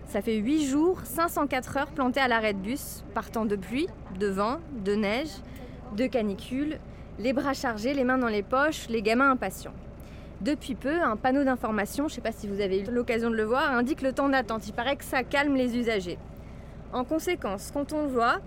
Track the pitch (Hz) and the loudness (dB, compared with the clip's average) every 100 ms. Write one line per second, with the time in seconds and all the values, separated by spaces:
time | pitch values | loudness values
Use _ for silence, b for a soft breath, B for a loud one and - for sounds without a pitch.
0 | - 208 214 220 214 311 285 277 339 370 | -4 -4 0 0 2 2 4 4 4 2
1 | - 320 339 339 285 262 - 277 294 - | -2 0 0 2 0 0 -2 -2 -2 0
2 | 254 254 262 226 214 202 190 277 - - | 0 2 4 4 2 0 -4 -4 -6 -12
3 | - 226 220 233 220 202 185 247 359 - | -6 -6 -4 -2 0 -2 -2 -2 -2 -6
4 | - 185 202 190 208 302 - 262 190 208 | -10 -4 -2 2 0 -2 -6 -4 0 0
5 | 202 226 302 - B B B B - 208 | 2 0 -4 -8 B B B B -8 -2
6 | 254 247 214 196 - 254 294 - B B | 0 2 0 -2 -4 -2 -2 -4 B B
7 | B - 226 269 277 269 262 214 233 285 | B -2 0 2 0 0 -2 0 0 2
8 | 247 262 240 208 196 262 294 302 - 226 | 4 4 4 0 2 4 4 0 -2 0
9 | 214 233 277 254 196 - - - - - | 4 6 6 4 0 -6 -12 -12 -14 -14
10 | B B B B 196 302 - 214 262 339 | B B B B -2 0 -2 -4 0 2
11 | 302 214 262 262 269 247 220 214 208 - | 2 2 2 4 4 2 0 0 0 0
12 | 302 - 220 226 208 202 202 190 196 240 | -2 -2 -6 -4 -6 -2 2 2 2 0
13 | 240 226 233 220 214 254 302 240 247 320 | 2 2 2 2 2 2 4 2 2 2
14 | 269 254 277 269 233 226 208 214 240 277 | 0 2 4 4 2 -4 -4 -2 -2 -2
15 | - 277 254 285 285 269 247 233 226 214 | 0 -2 2 2 4 4 2 2 0 0
16 | 175 - - B B B B B - 247 | -2 -8 -10 B B B B B -6 -4
17 | 254 311 359 359 214 196 - 285 285 302 | 0 0 0 -2 -2 -4 -4 -4 -2 -2
18 | 302 254 233 349 | 0 4 4 2